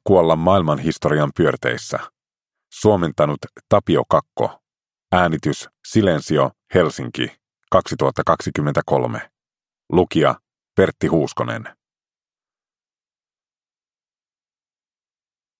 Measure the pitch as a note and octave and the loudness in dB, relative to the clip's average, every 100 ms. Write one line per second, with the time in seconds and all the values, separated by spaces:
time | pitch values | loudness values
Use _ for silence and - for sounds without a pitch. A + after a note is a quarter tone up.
0 | - F#2 E2 D#2+ E2+ G2 D#2 C#2+ D#2 - | 2 4 4 2 2 2 2 -2 -2 -2
1 | D2+ D2+ D2 - D#2 - B1 A#1+ - - | -2 0 -2 0 0 0 -4 -6 -8 -10
2 | - _ _ _ _ _ _ - G#2+ G2+ | -10 _ _ _ _ _ _ 0 2 2
3 | D#2+ - D2+ C#2+ - - _ G2+ - D2 | 0 0 -2 -2 -10 -20 _ 0 2 0
4 | - D2+ - - - - _ _ _ _ | 2 -2 -2 -6 -6 -6 _ _ _ _
5 | _ F#2 F2 D#2 D2+ C#2+ - _ - A2 | _ 0 0 0 -4 -6 -10 _ -2 2
6 | G2 D#2 - D2 C2 - _ F#2 D#2 - | 2 0 0 0 0 -4 _ 2 2 -2
7 | B1 - B1 - _ _ _ F#2 - - | -10 -6 -8 -10 _ _ _ 0 0 -2
8 | C#2 - - D#2+ - - D2 D2 - C#2 | -2 0 -2 -2 -4 -4 -2 -2 -2 -2
9 | B1 A1 - _ _ _ _ _ _ F2 | -2 -6 -12 _ _ _ _ _ _ 0
10 | F2 D#2+ C#2+ - _ _ _ - F2+ - | 2 2 0 0 _ _ _ 0 0 0
11 | D#2 E2 C2+ - A#1 A1+ A2 - _ _ | -2 0 -2 -4 -6 -8 -12 -20 _ _
12 | _ _ _ _ _ _ _ _ _ _ | _ _ _ _ _ _ _ _ _ _
13 | _ _ _ _ _ _ _ _ _ _ | _ _ _ _ _ _ _ _ _ _
14 | _ _ _ _ _ _ _ _ _ _ | _ _ _ _ _ _ _ _ _ _
15 | _ _ _ _ _ | _ _ _ _ _